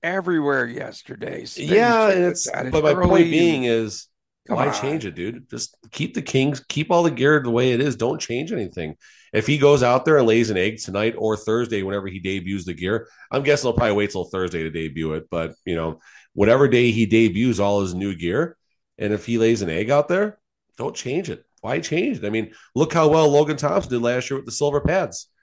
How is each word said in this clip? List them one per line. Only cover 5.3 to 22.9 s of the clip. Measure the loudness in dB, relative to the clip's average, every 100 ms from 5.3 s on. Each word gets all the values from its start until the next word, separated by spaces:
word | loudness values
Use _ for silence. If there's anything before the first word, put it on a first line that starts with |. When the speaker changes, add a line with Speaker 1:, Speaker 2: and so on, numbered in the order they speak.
| -10 -12
Speaker 2:
Just | -12 -12 _ -16
keep | -8 -8
the | -6
Kings, | -2 2 2 -2 -6
keep | -6 0
all | 2
the | 2
gear | 2 2 2
the | 2
way | 0 2
it | 2
is. | 0 -2
Don't | -2 -4
change | -6 -6 -6
anything. | -6 -6 -8 -10 -12 -20 _ _
If | -4 0
he | 4
goes | 6 6
out | 6 2
there | 4 4
and | 6
lays | 4 2
an | 0
egg | -2 -4
tonight | -6 -2 -2 -2
or | -2 -2
Thursday, | -2 -2 -2 -4
whenever | -4 -6 -6
he | -8
debuts | -6 -6 -6 -8 -8
the |
gear, | -6 -2 -4 -4 _ -6
I'm | -4
guessing | 2 2 2
he'll | 0
probably | 2 2
wait | -2
till | -4 -6
Thursday | -4 -4 -4
to | -6
debut | -6 -8 -6 -6
it. | -6 -6
But, | -6 -6 -8
you | -6
know, | -4 -4 -8 _ -20 _
whatever | 0 4 6 6
day | 6 4
he | 2 4
debuts | 4 4 2 0 0
all | 2 0
his | 0
new | -4 -4
gear, | -4 -2 -2 -2 -6 _ _ _ -8
and | -4
if | -4 -2
he | 2
lays | 4 2
an | 0
egg | -4 0
out | 0 2
there, | 0 -2 -6 _ _ _ -10
don't | -10
change | -8 -6 -6 -6
it. | -10 _ _
Why | -8 -6
change | -4 -2 -2 -4
it? |
I | -4
mean, | -4 -4 -10 _ -2
look | 0